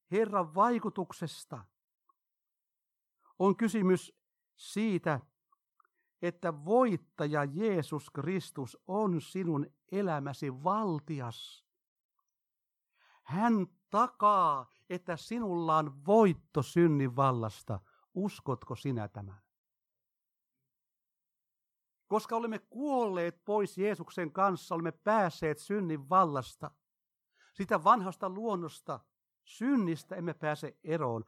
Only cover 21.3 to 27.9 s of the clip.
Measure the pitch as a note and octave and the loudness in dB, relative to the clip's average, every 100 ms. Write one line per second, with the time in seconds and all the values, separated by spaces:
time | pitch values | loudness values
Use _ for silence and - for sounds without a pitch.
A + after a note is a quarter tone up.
21.3 | _ _ _ _ _ _ _ _ G#3 G#3+ | _ _ _ _ _ _ _ _ -2 -2
22.3 | A3+ A#3 G#3+ - A3+ D4 C4 A3+ F3+ E3+ | -4 -2 -6 -10 -8 -2 0 0 0 -2
23.3 | E3+ - G#3+ G3 - G3+ F#3+ E3+ - E3 | -4 -4 -2 -2 -2 -2 -2 -8 -6 -6
24.3 | F#3 G3 F3 - E3+ E3+ - G3+ A3 F#3 | 0 0 0 -4 -6 -4 -4 0 2 2
25.3 | - D#3+ D3+ - G#3 F3+ D#3 C3+ F#3 F3+ | 0 -2 -2 -4 -4 -2 -4 2 4 4
26.3 | C#3 B2 - D3+ - _ _ _ _ _ | 2 -6 -12 -16 -16 _ _ _ _ _
27.3 | _ _ - G3 G3+ E3 | _ _ -10 -2 2 6